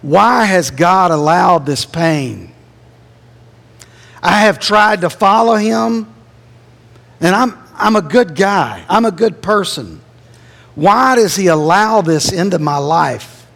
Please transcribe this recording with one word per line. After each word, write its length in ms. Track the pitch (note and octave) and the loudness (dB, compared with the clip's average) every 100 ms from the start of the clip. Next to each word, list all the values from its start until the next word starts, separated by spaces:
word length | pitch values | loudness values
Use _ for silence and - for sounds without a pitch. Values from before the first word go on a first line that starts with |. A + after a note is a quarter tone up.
Why 440 | C#3+ E3 A3 B3 G#3+ | 0 2 2 2 0
has 240 | F#3 C3+ | 0 -2
God 400 | C3+ E3+ F#3+ F3+ | -2 2 2 2
allowed 560 | D#3+ D3 F3 F3+ E3+ C#3 | 0 2 2 2 0 -2
this 180 | C#3 | -6
pain? 680 | - E3 E3 D#3 B2+ G2+ F2+ - _ _ _ _ _ _ _ _ - _ _ _ - - - - | -8 -4 -2 -2 -6 -10 -18 -20 _ _ _ _ _ _ _ _ -20 _ _ _ -20 -20 -20 -6
I 160 | F3 G3+ | -2 2
have 200 | G#3+ D#3+ | 2 0
tried 440 | - G#3 G#3 G#3 | 0 2 2 0
to 80 | E3+ | -4
follow 460 | - G3 G#3+ A3+ A3 | 0 2 2 2 2
him, 500 | G#3+ A3+ A3+ A3+ G#3+ - _ - - - _ _ _ - _ - | 0 -2 -2 -4 -8 -18 _ -20 -20 -20 _ _ _ -20 _ -4
and 160 | E3+ G3 | 0 2
I'm, 160 | B3+ - - - | 0 -4 -20 -4
I'm 200 | G#3 G#3+ | 0 0
a 40 | |
good 340 | D#3 A#3 G#3+ | 2 0 0
guy. 480 | C#3+ G3 G3 B2+ G#2+ - | 0 0 0 -2 -6 -2
I'm 160 | G3 | 0
a 60 | A#3 | 0
good 320 | F3 A3 D#3+ | 0 -4 -4
person. 580 | F3+ G#3+ F#3 - G#2 D#2 - _ - - - - - | -2 -2 -2 -8 -12 -18 -20 _ -20 -20 -20 -20 -20
Why 420 | - E3+ A3 C4 B3+ | -2 0 2 2 2
does 200 | G#3 F#3+ | 0 0
he 120 | F#3 | 0
allow 520 | D#3 D3+ F#3 G#3+ A3 | 2 2 2 2 0
this 320 | E3 D#3+ - | 0 -2 -2
into 260 | F#3 F#3+ F3 | -4 -2 -2
my 200 | D3+ C#3+ | -2 -4
life? 680 | C#3+ E3 D3 A#2+ - - - | -2 0 0 -4 -12 -20 -20